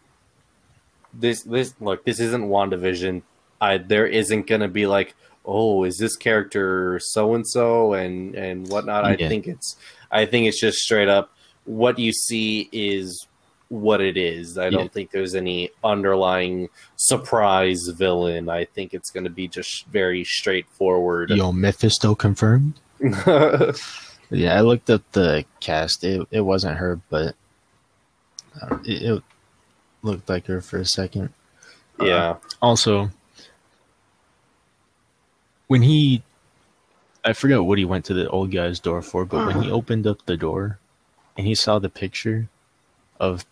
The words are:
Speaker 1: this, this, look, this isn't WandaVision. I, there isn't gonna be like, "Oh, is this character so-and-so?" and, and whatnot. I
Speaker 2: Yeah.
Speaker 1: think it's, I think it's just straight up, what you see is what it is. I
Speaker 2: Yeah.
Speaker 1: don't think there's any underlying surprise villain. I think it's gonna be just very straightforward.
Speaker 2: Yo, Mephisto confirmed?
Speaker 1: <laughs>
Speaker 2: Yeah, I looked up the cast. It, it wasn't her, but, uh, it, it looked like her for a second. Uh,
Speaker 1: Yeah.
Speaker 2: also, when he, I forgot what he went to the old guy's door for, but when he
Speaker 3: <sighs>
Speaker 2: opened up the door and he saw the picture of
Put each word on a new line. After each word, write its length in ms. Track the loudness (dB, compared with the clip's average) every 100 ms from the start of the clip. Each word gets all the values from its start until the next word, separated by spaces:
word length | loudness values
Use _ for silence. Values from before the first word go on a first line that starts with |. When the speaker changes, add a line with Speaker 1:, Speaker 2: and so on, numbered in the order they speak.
| _ _ _ _ _ _ _ _ _ _ _
Speaker 1:
this, 280 | -2 -2 -2
this, 300 | -2 -2 -2 -4
look, 260 | -4 -2
this 140 | -2 -2
isn't 260 | 0 0 0
WandaVision. 760 | 2 2 0 -2 -2 -4 -6 -10 _ _ -2
I, 180 | 0 0
there 260 | 2 2
isn't 400 | 2 2 0 0 0
gonna 200 | 0 0
be 180 | 0
like, 300 | 2 2 0 _ _ _
"Oh, 380 | -4 0 2 2
is 140 | 0 -2
this 180 | -4
character 840 | -2 0 0 0 -2 -2 0 -2 -4
so-and-so?" 920 | -4 0 0 0 -2 0 2 2 2
and, 420 | 0 -4 -8 -10
and 320 | -10 -8 -8 -6
whatnot. 360 | -4 -2 0
I 100 | 0
Speaker 2:
Yeah. 120 | 0 0
Speaker 1:
think 180 | -4 -6
it's, 280 | -10 -12 -14 -20 -20 -2
I 140 | 0
think 220 | 2 2 2
it's 120 | 2
just 160 | -2 0
straight 300 | 0 2 4
up, 220 | 4 2 _ _ _
what 320 | -8 0 0 2
you 120 | -2
see 580 | -2 -4 -2 -2 -4 -6
is 540 | -4 -2 -2 -4 -12 -16 _ _ _ -14
what 300 | -2 2 2
it 160 | 2
is. 420 | 0 -2 -4 -10 -4
I 80 |
Speaker 2:
Yeah. 40 | -2
Speaker 1:
don't 240 | -2 -2
think 180 | -8 -6
there's 220 | -6 -4
any 360 | -4 -4 -4 -6 _
underlying 840 | -2 0 2 2 2 0 -2 -4 -8 -14 -16
surprise 920 | -2 0 0 0 2 4 4 2 0 -4 -2
villain. 500 | 0 2 0 -2 -4
I 160 | -4
think 280 | -6 -8 -10
it's 160 | -10 -10
gonna 200 | -10 -10
be 160 | -8 -10
just 400 | -10 -10 -12 -6
very 360 | -2 0 -2
straightforward. 1080 | -4 -4 -2 -2 -4 -2 2 2 2 0 0
Speaker 2:
Yo, 200 | 2 2
Mephisto 640 | 2 0 2 0 2 2
confirmed? 600 | 2 2 2 4 4 2 -2 _ -4
Speaker 1:
<laughs> 760 | -2 0 4 6 6 4 2 0 -10 -18 -20 -20 -6
Speaker 2:
Yeah, 280 | 0 2 4
I 20 |
looked 280 | 4 4 2
up 200 | 0 2
the 320 | 2 2 2 -2 -10
cast. 420 | -4 -2 -2 -2
It, 240 | -2 -4 -4
it 100 | -2
wasn't 360 | 0 0 -2 -4
her, 200 | -4 -4 -4
but, 240 | -4 -4 -8 _ _ _ _ _ _ _ _ _ -20 -20 -14
uh, 160 | -8 -8
it, 180 | -6 -4
it 200 | -2 -2 -4 _ _ _ _ _ _ _
looked 260 | -6 -6 -4
like 200 | -4 -4
her 120 | -6
for 180 | -6 -6
a 60 |
second. 440 | -4 -4 -4 -6 -8 _ _ _ -20 -20 _ -4
Uh, 80 |
Speaker 1:
Yeah. 300 | 0 2 0 -4 -10 0
Speaker 2:
also, 480 | 2 4 2 2 0 -8 _ _ -20 _ _ _ _ _ _ _ _ _ _ _ _ _ _ _ _ _ _ _ _ _ 2
when 140 | 4
he, 420 | 6 6 4 2 -2 _ _ _ _ _ _ _ _ _
I 80 | -2
forgot 320 | 2 4 4
what 140 | 4 2
he 80 |
went 180 | 2 -2
to 80 | -2
the 160 | -4 -2
old 220 | -2 -2
guy's 300 | -2 -4 -4
door 200 | -4 -4
for, 220 | -4 -6
but 240 | -4 -2 -2
when 140 | -2
he 80 | 0
Speaker 3:
<sighs> 80 | -2
Speaker 2:
opened 260 | -2 -2
up 200 | -2 -2
the 100 | -4
door 420 | -4 -2 -4 -6 -8 _ _ _ _ _ -6
and 100 | -2
he 80 |
saw 240 | 0 2 0
the 80 | 0
picture 600 | -6 -10 -6 -4 -4 -4 _ _ _ _ _ _ -4
of 240 | -4 -4 -6